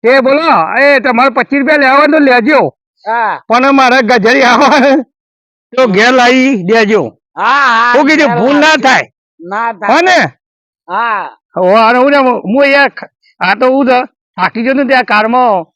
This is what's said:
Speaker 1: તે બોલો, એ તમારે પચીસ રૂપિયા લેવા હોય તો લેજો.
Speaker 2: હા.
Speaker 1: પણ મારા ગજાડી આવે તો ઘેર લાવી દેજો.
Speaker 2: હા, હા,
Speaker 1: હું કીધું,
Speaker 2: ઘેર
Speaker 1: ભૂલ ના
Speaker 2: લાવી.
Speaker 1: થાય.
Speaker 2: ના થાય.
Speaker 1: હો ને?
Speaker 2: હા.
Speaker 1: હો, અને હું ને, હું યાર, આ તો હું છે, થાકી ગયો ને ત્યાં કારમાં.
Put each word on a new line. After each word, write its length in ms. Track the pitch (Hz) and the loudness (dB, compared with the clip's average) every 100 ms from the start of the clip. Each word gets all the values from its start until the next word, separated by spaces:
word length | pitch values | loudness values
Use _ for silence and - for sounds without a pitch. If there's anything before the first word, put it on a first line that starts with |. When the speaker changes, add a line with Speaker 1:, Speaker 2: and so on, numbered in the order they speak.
Speaker 1:
તે 180 | 220 269 | 2 0
બોલો, 580 | 254 285 330 220 160 220 | 2 0 0 0 0 0
એ 200 | 277 277 | 0 0
તમારે 300 | 233 233 269 | 0 0 0
પચીસ 280 | 254 - 277 | -2 -4 -4
રૂપિયા 180 | 269 302 | 0 0
લેવા 200 | 269 277 | 2 2
હોય 100 | 294 | 2
તો 120 | 311 | 2
લેજો. 580 | 277 247 226 285 160 _ _ _ 202 | 2 2 2 0 0 _ _ _ -8
Speaker 2:
હા. 320 | 233 214 151 _ | -4 -4 -6 _
Speaker 1:
પણ 240 | 233 269 | 0 2
મારા 280 | 277 262 262 | 2 2 0
ગજાડી 420 | 226 247 208 269 | 0 0 0 0
આવે 600 | 247 233 277 285 269 269 247 _ _ _ _ _ _ 247 | 2 2 2 2 2 0 -4 _ _ _ _ _ _ -2
તો 100 | 254 | 0
ઘેર 260 | 190 233 | 2 2
લાવી 500 | 262 240 262 262 240 | 2 2 2 0 -2
દેજો. 520 | 175 226 208 214 139 _ _ 156 | -2 0 0 -2 -4 _ _ -6
Speaker 2:
હા, 60 | |
હા, 480 | 214 277 262 226 240 247 | -2 0 0 0 0 0
Speaker 1:
હું 120 | 285 | 0
કીધું, 200 | 311 294 | 0 0
Speaker 2:
ઘેર 100 | 240 | 0
Speaker 1:
ભૂલ 140 | 247 | 0
ના 80 | 285 | 0
Speaker 2:
લાવી. 220 | 302 311 | 2 2
Speaker 1:
થાય. 300 | 262 208 123 _ _ _ | 0 0 -4 _ _ _
Speaker 2:
ના 320 | 170 202 233 | -12 -8 -8
થાય. 220 | 202 208 | -6 -2
Speaker 1:
હો 60 | 277 | 0
ને? 320 | 359 349 165 _ _ _ _ _ - | 2 0 -2 _ _ _ _ _ -10
Speaker 2:
હા. 420 | 190 233 208 151 110 _ - | -6 -4 -6 -8 -16 _ -4
Speaker 1:
હો, 320 | 185 214 226 | 2 2 2
અને 100 | 247 | 2
હું 120 | 269 | 2
ને, 60 | 285 | 2
હું 480 | 254 226 196 254 277 | 0 -2 -2 0 2
યાર, 260 | 277 269 - - _ _ _ | 2 0 -4 -20 _ _ _
આ 140 | - | -4
તો 120 | 208 254 | 0 0
હું 200 | 262 262 | 0 0
છે, 180 | 254 - | 0 -2
થાકી 560 | _ _ - 180 220 | _ _ -6 -6 -4
ગયો 120 | 240 | -4
ને 100 | 269 | -2
ત્યાં 200 | 262 262 | 0 -2
કારમાં. 600 | - 208 220 247 247 196 160 | 0 -2 0 0 0 -2 -6